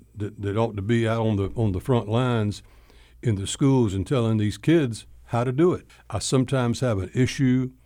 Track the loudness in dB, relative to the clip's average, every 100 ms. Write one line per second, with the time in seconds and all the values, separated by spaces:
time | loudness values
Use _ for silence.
0 | -20 -10 -10 -6 -4 -2 -2 -2 0 0
1 | 2 0 0 0 -2 -2 -2 -2 0 0
2 | 0 0 0 0 0 -4 -12 -20 -20 -20
3 | -20 -6 -2 -2 -4 0 2 4 2 0
4 | -2 0 2 2 0 -2 2 2 2 -4
5 | -12 -20 -6 -2 -2 2 2 2 -8 -20
6 | _ -6 0 0 0 0 0 0 0 -2
7 | -2 0 0 2 2 2 0 -8